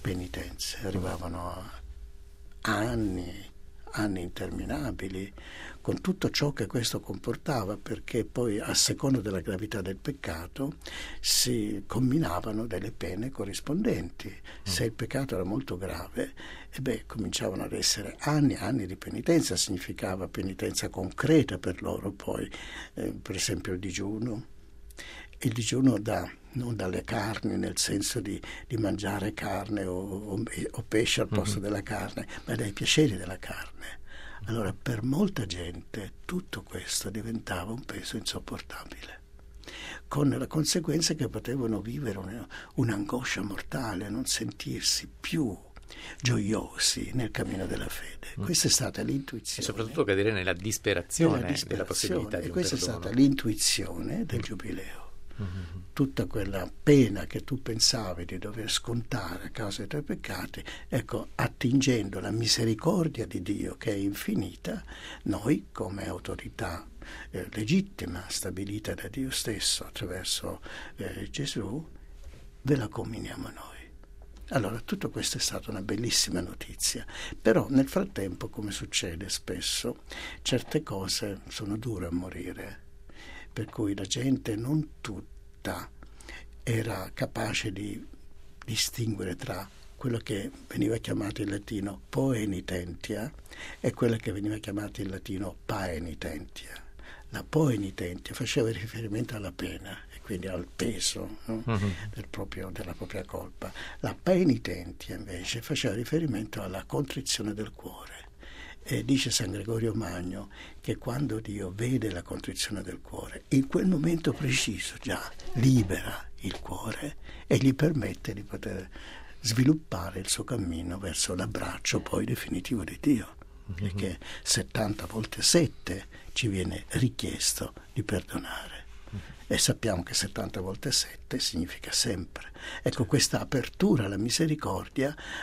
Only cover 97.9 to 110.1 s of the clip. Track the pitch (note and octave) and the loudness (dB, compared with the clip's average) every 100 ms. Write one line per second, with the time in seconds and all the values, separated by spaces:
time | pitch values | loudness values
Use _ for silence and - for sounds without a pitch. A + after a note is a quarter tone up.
97.9 | - F2+ F2+ - A2 A#2 - A2+ A2+ A2 | -2 -4 -4 -8 -4 0 4 4 2 -4
98.9 | A2 A2+ G#2 A#2+ A2 G2 E2+ F2 F#2 F#2+ | -6 -4 -2 -2 -4 -6 -4 -6 -6 -8
99.9 | F#2+ - - - F#2+ F#2 F2+ F2 - B2 | -12 -12 -14 -6 -4 -2 -4 -6 -2 0
100.9 | G2 - - F#2+ - - A2+ A#2+ A2 G2+ | 2 0 0 -4 -6 -4 -2 2 2 2
101.9 | F2 G#2+ - G#2 - G2 - F#2 F2 F#2+ | 0 -4 -8 -8 -6 -6 -6 -6 -6 -6
102.9 | E2+ - - F#2 F2 - - - - - | -6 -6 -6 -4 -6 -8 -8 -8 -8 -10
103.9 | - A#2 F#2+ - F#3 F3+ A#2 - F2+ F2 | -4 -2 0 6 8 8 6 2 -4 -6
104.9 | E2 - F#2+ - F2+ F2+ A#2 - D3 B2+ | -10 -10 -8 -8 -6 -4 -4 -2 0 2
105.9 | G2+ A#2+ D#3 D#3+ A2 A2+ G#2 F#2+ F#2+ - | 0 2 2 2 0 -2 -4 -4 -6 -2
106.9 | C#3 C#3 - B2 - G#2+ G#2 G#2+ - - | -2 0 -2 -2 0 0 -2 -4 -6 -12
107.9 | - - - - - - - - - - | -12 -12 -14 -16 -16 -14 -14 -14 -12 -2
108.9 | B2+ A2+ C3+ A#2+ - G#2 G2+ G2 A2+ A2+ | 0 4 4 4 2 2 -2 0 2 2
109.9 | G#2+ G#2 | 2 0